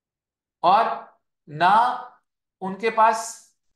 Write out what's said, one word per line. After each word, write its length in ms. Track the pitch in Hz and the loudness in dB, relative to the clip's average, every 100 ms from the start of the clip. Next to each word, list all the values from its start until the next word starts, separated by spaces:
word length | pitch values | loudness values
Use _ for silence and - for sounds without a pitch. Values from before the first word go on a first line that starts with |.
| _ _ _ _ _ _ | _ _ _ _ _ _
और 500 | 170 208 226 - - _ _ _ - | 2 2 2 -6 -12 _ _ _ -14
ना 500 | 151 175 214 247 - - _ _ _ _ _ | -2 2 2 0 -4 -12 _ _ _ _ _
उनके 280 | 185 196 226 | -12 -8 -4
पास 540 | 220 196 - - - _ _ _ | 2 2 0 -6 -16 _ _ _